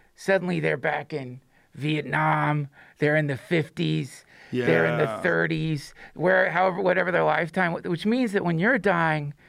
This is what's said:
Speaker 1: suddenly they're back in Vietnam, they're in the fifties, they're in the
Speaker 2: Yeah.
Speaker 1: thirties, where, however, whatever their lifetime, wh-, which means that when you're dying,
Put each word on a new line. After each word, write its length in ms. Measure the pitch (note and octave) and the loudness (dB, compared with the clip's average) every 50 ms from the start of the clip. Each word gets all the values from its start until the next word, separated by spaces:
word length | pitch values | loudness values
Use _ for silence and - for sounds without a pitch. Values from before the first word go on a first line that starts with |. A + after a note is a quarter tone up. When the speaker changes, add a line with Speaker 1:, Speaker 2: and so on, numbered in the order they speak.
| _ _ _ | _ _ _
Speaker 1:
suddenly 460 | _ - - F#3+ F#3+ E3+ F3+ F3+ E3 | _ 0 2 2 2 2 0 -2 0
they're 160 | D3+ D#3+ D#3 | 0 0 -2
back 360 | C#3 B2 D#3+ D3 D3 D3 - D#3 | 0 -2 -4 -4 -4 -6 -8 -10
in 280 | D3 C3 B2 B2 B2+ - _ _ _ _ _ _ | -10 -8 -10 -14 -16 -18 _ _ _ _ _ _
Vietnam, 920 | C3 C3 D3+ D#3 D3+ - - - D3+ D#3 D#3 D#3 D3+ D3+ D3 D3+ D3+ C#3+ C#3 - - - - _ _ | -6 -4 -2 -2 -2 -4 -4 -2 0 0 2 2 2 0 0 0 -2 -2 -6 -10 -20 -20 -20 _ _
they're 180 | D3 D3 D3+ | 0 2 2
in 100 | D#3 D3+ | 2 2
the 100 | C#3+ C#3 | 0 -2
fifties, 880 | A#2+ - - F3 E3 D3 D3+ - - E3+ D#3 D#3 D#3 D3 B2+ - - - _ - - - - | -6 -4 0 0 0 0 -2 -4 -4 -2 0 0 -2 -4 -6 -10 -18 -20 _ -20 -20 -14 -6
they're 360 | - B2 A#2+ C3+ E3 E3 E3 | -4 -2 2 2 4 4 4
in 100 | E3 D#3+ | 2 2
the 80 | D#3+ D#3 | 0 0
Speaker 2:
Yeah. 160 | C#3+ - - | -2 -2 -2
Speaker 1:
thirties, 720 | - F3 E3+ E3 E3+ D#3+ E3 D#3 D#3+ D#3+ D#3 C#3+ - - - - - - - | -2 0 2 2 2 0 0 -2 -2 -2 -2 -4 -6 -10 -18 -20 -20 -18 -8
where, 360 | - D3+ F3+ F#3+ F#3 F#3+ F#3 | -2 0 2 4 4 2 2
however, 300 | D#3+ F3 F#3 F#3 F3+ F3+ | 2 2 0 0 0 0
whatever 300 | G3 F3+ F3+ F#3 F#3 F3+ | 0 2 2 2 0 0
their 140 | F3 E3+ D#3+ | 0 2 2
lifetime, 480 | D3+ D3+ D#3 F3 D#3+ - F#3+ F#3 E3+ E3 | 2 2 0 -2 -2 -2 -2 0 0 -2
wh-, 140 | - - | -4 -4
which 200 | F3+ F3 E3 - | -4 -4 -2 0
means 260 | G#3 A#3 B3+ B3+ A3+ F#3+ | 0 0 2 0 0 0
that 120 | G3+ - | 0 0
when 140 | F3 E3+ D#3+ | 0 0 2
you're 200 | F3 A3+ C4+ A#3 | 2 2 2 2
dying, 560 | E3+ G#3 F3+ E3+ E3 D#3+ D#3 D3+ D3 D3 D3 - - | 2 2 2 2 2 2 0 -2 -4 -6 -10 -12 -18